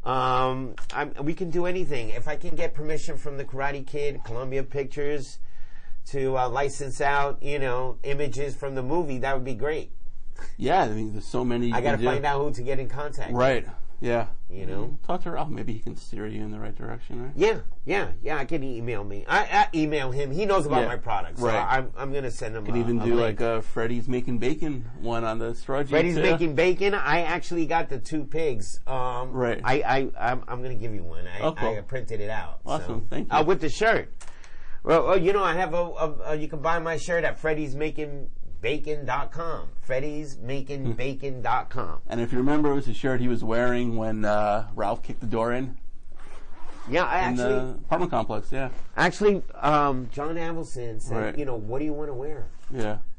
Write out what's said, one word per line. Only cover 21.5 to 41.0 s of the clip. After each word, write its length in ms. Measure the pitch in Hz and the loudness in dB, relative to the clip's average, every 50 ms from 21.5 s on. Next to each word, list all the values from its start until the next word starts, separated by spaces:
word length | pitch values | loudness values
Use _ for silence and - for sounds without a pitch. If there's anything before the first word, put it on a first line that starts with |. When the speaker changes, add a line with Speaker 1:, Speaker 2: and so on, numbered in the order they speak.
| 110 113 113 - | 0 0 0 0
Speaker 1:
I'm, 220 | 127 135 135 131 - | 0 0 0 -2 -4
I'm 160 | - 135 139 | -4 -4 -4
gonna 180 | 131 135 131 123 | -2 -2 -2 -4
send 240 | - - 127 110 110 | -4 -4 -6 -6 -6
him 80 | 117 104 | -6 -2
Speaker 2:
Could 120 | - 120 | 0 0
Speaker 1:
a, 20 | 120 | 0
Speaker 2:
even 220 | 117 117 120 117 | 2 2 0 0
Speaker 1:
a 40 | 110 | 2
Speaker 2:
do, 120 | 117 117 | 2 2
Speaker 1:
link. 240 | 117 117 110 110 - | 4 2 2 0 0
Speaker 2:
like, 0 | |
a 200 | 120 117 113 110 | 0 2 2 2
Freddy's 460 | 107 - - 123 113 113 120 120 113 131 | 2 2 0 0 0 0 2 2 2 2
Making 300 | 127 123 123 131 123 113 | 2 0 0 0 2 2
Bacon 500 | 110 123 - - 165 151 143 123 113 113 - - | 2 2 2 2 0 -2 0 -4 -6 -6 -6 -4
one 240 | 110 117 117 120 117 | -4 -2 -2 -2 -2
on 160 | 113 110 110 | -2 -2 -2
the 120 | 113 117 117 | -2 -2 -2
Straw 260 | - - - 135 139 | -4 -4 -2 -2 -2
G, 80 | 147 135 | 0 0
Speaker 1:
Freddy's 240 | 143 156 170 180 170 | 2 2 2 2 0
Speaker 2:
too. 80 | 156 | 0
Speaker 1:
Making 320 | 156 160 160 156 170 160 143 | 2 2 2 2 0 0 2
Bacon. 400 | 156 165 180 180 - 196 202 196 | 2 2 2 2 2 2 0 0
I 280 | 196 139 139 151 170 | 0 0 0 2 2
actually 440 | 170 156 170 - - - 175 170 165 | 2 0 0 -2 -2 -2 0 0 0
got 220 | - 165 165 165 - | 2 2 0 2 0
the 100 | 135 123 | 0 -2
two 240 | 107 - 156 151 135 | 0 -2 -2 -2 -2
pigs. 540 | - 143 156 165 151 127 107 101 - - - - | 0 0 2 2 2 2 2 2 2 2 2 2
Um, 460 | - 135 127 127 127 120 123 127 127 | 2 2 2 0 0 0 -2 -4 -2
Speaker 2:
Right. 280 | 123 131 123 120 110 104 - | -2 0 0 0 -2 -2 0
Speaker 1:
I, 180 | 123 127 - | 0 2 2
I, 480 | - 110 127 143 135 - - - 104 117 | 2 2 0 0 0 0 -2 0 0 0
I'm, 140 | 127 123 - | 0 -2 -2
I'm 160 | - 123 123 | -4 -4 -4
gonna 140 | 123 131 117 | -2 0 0
give 180 | 104 110 117 - | 2 2 2 0
you 80 | - | 0
one. 220 | 87 82 80 85 92 | 0 2 2 2 0
I, 140 | 90 92 - | 0 -2 -2
Speaker 2:
Oh, 100 | - 156 | -2 -2
cool. 240 | 160 - 123 113 110 | -2 0 -2 -2 -2
Speaker 1:
I 40 | 104 | -4
printed 400 | 98 - - 104 - 101 113 104 | -4 -4 -4 -4 -2 -2 0 0
it 100 | 101 104 | 0 0
out. 300 | 110 107 - - - - - | 0 -2 -2 -2 -2 -2 -2
Speaker 2:
Awesome. 360 | - 139 151 151 - 120 107 | -2 -2 -2 -2 0 0 2
Speaker 1:
So. 60 | - - | 2 2
Speaker 2:
Thank 240 | - - - - - | 2 2 2 2 2
Speaker 1:
Uh, 40 | 151 | 2
Speaker 2:
you. 60 | 156 | 4
Speaker 1:
with 140 | 151 196 - | 4 2 2
the 80 | - 151 | 4 2
shirt. 440 | - - 208 226 214 143 - - - - - - - - - - - - - - - - - | 2 2 2 2 2 2 0 -4 -8 -6 -6 -8 -8 -10 -10 -10 -8 -6 -4 -2 -2 -2 2
Well, 220 | - 156 165 131 143 | 4 4 4 4 4
well, 100 | 185 - | 4 4
you 120 | 160 185 | 4 4
know, 100 | 196 208 | 2 2
I 120 | 190 175 160 | 2 0 0
have 200 | 175 185 165 165 | 0 -2 0 0
a, 20 | |
a, 380 | 175 175 170 - - 160 156 151 - 160 147 | -2 -2 -2 -2 -4 -2 0 0 0 0 0
a, 80 | 151 | 0
you 100 | 151 151 | 0 -2
can 140 | 147 160 147 | -4 -4 -2
buy 180 | 139 160 165 170 | 0 0 0 0
my 200 | 160 165 165 151 | 0 -2 -2 -2
shirt 260 | - 175 175 170 156 | -2 0 0 0 0
at 120 | 135 117 | 0 -2
Freddy's 380 | - - 208 156 151 156 139 127 | 0 0 -2 0 0 -2 -2 -2
Making 560 | 139 156 156 151 151 151 147 143 139 135 - - - - - - - | -2 -2 -2 -2 -4 -4 -4 -4 -2 -2 -4 -2 -2 -2 -2 -2 -2
Bacon 440 | - - 143 - - - 151 147 139 | -2 -2 0 0 0 0 0 -2 0
dot 240 | 123 127 135 143 143 | -2 -2 0 0 0
com. 380 | - 160 165 165 156 110 - - - - | 0 -2 -2 -2 -2 -2 -4 -2 -2 0
Freddy's 540 | - - 131 131 139 151 147 151 156 143 - - | 0 0 0 0 0 -2 -2 -4 -4 -4 -4 -4
making 540 | 107 120 135 139 135 139 143 139 131 123 113 | -4 -2 -2 -2 -2 -4 -4 -2 -2 0 0
bacon 480 | 120 | 0